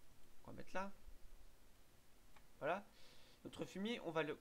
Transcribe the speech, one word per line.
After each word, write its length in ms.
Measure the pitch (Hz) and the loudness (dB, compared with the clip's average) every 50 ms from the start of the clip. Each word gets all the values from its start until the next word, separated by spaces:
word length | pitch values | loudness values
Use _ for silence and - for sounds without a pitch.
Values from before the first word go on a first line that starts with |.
| - - - - - - - - - | -8 -8 -6 -4 -4 -2 -2 -2 -2
On 60 | - | -2
va 60 | - - | 0 0
mettre 160 | - - - | 2 6 6
là. 180 | 185 196 196 - - - - - - - - - - - - - - - - - - - - - - - - - - - - - - - - - - | 6 6 4 2 -2 -4 -6 -6 -4 -4 -4 -4 -6 -6 -8 -10 -10 -12 -12 -12 -12 -14 -14 -14 -14 -14 -14 -14 -12 -12 -10 -10 -10 -10 -10 -4 2
Voilà. 260 | 135 151 180 202 - - - - - - - - - - - - - | 4 6 6 4 2 -4 -8 -8 -8 -8 -8 -8 -10 -10 -10 -8 -8
Notre 200 | - - - 160 | -4 -2 -2 -2
fumier, 340 | - - 185 202 226 240 - | 0 0 2 4 4 4 2
on 100 | - 170 | 2 4
va 120 | 156 160 | 6 6
le 160 | 156 151 - - | 6 6 4 0